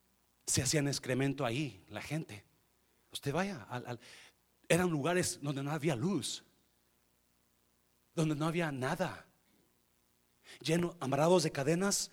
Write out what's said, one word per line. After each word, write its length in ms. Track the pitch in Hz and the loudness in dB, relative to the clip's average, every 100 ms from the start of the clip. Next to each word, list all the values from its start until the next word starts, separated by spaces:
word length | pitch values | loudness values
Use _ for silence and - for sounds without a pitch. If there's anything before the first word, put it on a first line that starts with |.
| _ _ _ _ - | _ _ _ _ -2
Se 160 | - | 0
hacían 260 | 131 151 143 | 2 2 2
excremento 560 | 135 - 127 139 139 | 0 0 0 2 0
ahí, 400 | 127 120 143 95 - | 0 -2 -4 -8 -12
la 120 | 104 | -10
gente. 440 | - 151 - 104 - _ _ _ _ _ _ | -6 -6 -6 -12 -18 _ _ _ _ _ _
Usted 200 | - 143 | -10 -4
vaya 340 | 143 196 170 139 | -2 -2 -6 -8
al, 180 | 123 123 | -8 -8
al, 140 | 120 - - - - _ _ - | -10 -12 -20 -20 -20 _ _ 2
eran 220 | 165 180 | 4 4
lugares 480 | 156 143 180 165 - | 2 2 2 0 -2
donde 200 | 143 139 | -4 -4
no 80 | 139 | -4
había 240 | 156 151 | -2 0
luz, 500 | 123 160 180 - - - _ _ _ _ _ _ _ _ _ _ _ _ _ _ _ _ | 0 0 0 -2 -6 -12 _ _ _ _ _ _ _ _ _ _ _ _ _ _ _ _
donde 200 | - 156 | 0 0
no 120 | 143 160 | 2 0
había 260 | 165 165 | 0 0
nada. 540 | 135 131 170 165 101 - _ _ _ _ _ _ _ _ _ _ _ - - | 0 -2 0 -2 -4 -14 _ _ _ _ _ _ _ _ _ _ _ -20 -8
Lleno, 360 | 131 170 175 - | 0 2 2 -2
amarrados 460 | 131 139 160 180 | -2 4 6 6
de 80 | 156 | 4
cadenas 580 | 143 135 165 202 196 - | 0 0 2 2 0 -2